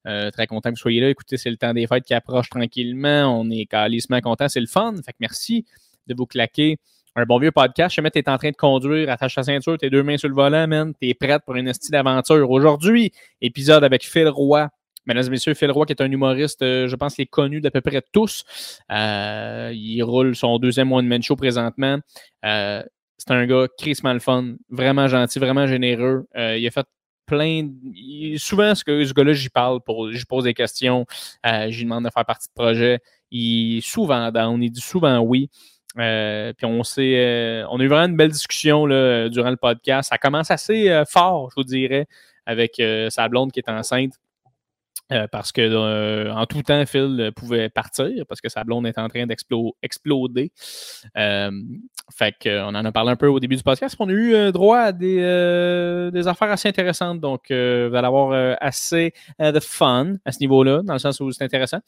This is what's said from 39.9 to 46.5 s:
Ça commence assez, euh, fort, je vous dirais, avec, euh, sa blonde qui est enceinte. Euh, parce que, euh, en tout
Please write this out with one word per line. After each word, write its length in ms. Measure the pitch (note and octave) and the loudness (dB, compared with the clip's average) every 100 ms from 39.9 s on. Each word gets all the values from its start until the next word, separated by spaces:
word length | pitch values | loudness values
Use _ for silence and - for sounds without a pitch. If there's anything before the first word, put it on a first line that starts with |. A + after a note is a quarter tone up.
| C3+ C3+ | 0 0
Ça 100 | A#2 | 0
commence 320 | C#3 D3 D#3+ | 0 0 0
assez, 380 | E3 - A3 G3+ | -2 0 2 4
euh, 140 | D#3+ D3 | 4 4
fort, 440 | F3+ F3+ E3+ B2+ | 4 4 2 -2
je 60 | - | -4
vous 100 | C3 | -4
dirais, 400 | C3 B2+ C3+ D3+ _ _ _ - | -2 -2 -2 -4 _ _ _ -4
avec, 340 | A2+ A#2 - | 0 0 0
euh, 300 | A2 A2 A2 | 0 0 -2
sa 180 | - A2+ | -2 0
blonde 240 | B2 C3+ | 0 -2
qui 80 | C3 | -4
est 100 | A#2 | -6
enceinte. 440 | A2 A2 B2+ C3 - _ _ _ _ _ _ _ - - | -6 -2 -2 -2 -6 _ _ _ _ _ _ _ -18 -6
Euh, 140 | B2 G#2+ | -4 -4
parce 260 | G#2+ - | -8 -6
que, 100 | - | 0
euh, 720 | A2+ A2 G#2+ G#2+ G#2+ G#2+ G#2+ | 2 2 0 -2 -2 -4 -4
en 140 | A2 | -4
tout 160 | A2+ | -4